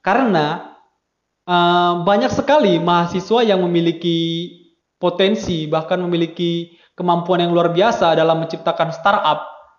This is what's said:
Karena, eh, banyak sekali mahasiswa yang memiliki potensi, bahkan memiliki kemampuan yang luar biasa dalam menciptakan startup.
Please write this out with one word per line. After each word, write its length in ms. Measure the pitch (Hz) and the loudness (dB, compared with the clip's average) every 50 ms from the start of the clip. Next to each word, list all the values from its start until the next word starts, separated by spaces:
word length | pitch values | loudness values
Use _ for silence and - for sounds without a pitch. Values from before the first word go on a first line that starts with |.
| _ | _
Karena, 720 | 185 202 254 269 226 185 160 151 147 165 - - - - _ _ _ _ _ _ _ _ _ _ _ _ _ _ | 0 0 2 2 2 2 0 0 -2 -4 -8 -12 -18 -20 _ _ _ _ _ _ _ _ _ _ _ _ _ _
eh, 480 | - 175 175 175 175 175 175 175 175 175 175 165 | -2 0 2 2 4 2 2 2 2 0 0 0
banyak 260 | 196 202 214 262 254 - | 2 2 2 0 0 -2
sekali 440 | 285 - - 285 302 254 196 175 160 | -2 0 2 2 4 4 2 2 2
mahasiswa 580 | 170 175 175 170 170 170 - 185 180 - 220 247 240 | 2 2 2 2 0 0 -4 -6 -2 0 0 2 2
yang 180 | 220 196 185 180 | 2 2 0 0
memiliki 840 | 175 175 170 170 165 165 165 - 170 170 165 165 165 165 165 175 175 - - _ _ _ _ _ _ _ _ | 0 0 0 0 0 -2 -2 -4 -2 -2 -2 -2 -2 -4 -6 -8 -10 -14 -20 _ _ _ _ _ _ _ _
potensi, 680 | 180 175 175 - 196 196 220 208 - - 180 160 156 151 | -4 -4 0 2 0 0 0 -2 -4 -4 -4 -4 -4 -2
bahkan 340 | 156 160 160 165 185 180 180 | -4 -4 -2 -2 -4 -2 -2
memiliki 720 | 175 175 170 170 165 - - 175 170 170 170 170 170 _ _ _ _ _ | -2 -2 -2 -2 -4 -4 -4 -4 -4 -2 -4 -8 -10 _ _ _ _ _
kemampuan 420 | - 180 175 175 170 170 - 185 175 | -4 -2 0 0 0 0 0 0 0
yang 160 | 175 170 170 | 2 2 2
luar 160 | 170 170 170 | 2 2 2
biasa 460 | 165 170 202 233 220 - 185 165 160 160 | 2 2 2 2 2 2 2 2 4 4
dalam 240 | 160 165 160 160 160 | 4 2 2 0 -2
menciptakan 480 | - - 165 - 175 165 - 165 160 | -6 -8 -4 -4 -4 -2 -2 -4 -4
startup. 560 | 156 - - 196 208 208 - 156 147 - - - - - - _ _ | -4 -2 0 0 0 2 2 0 0 0 -4 -14 -18 -20 -20 _ _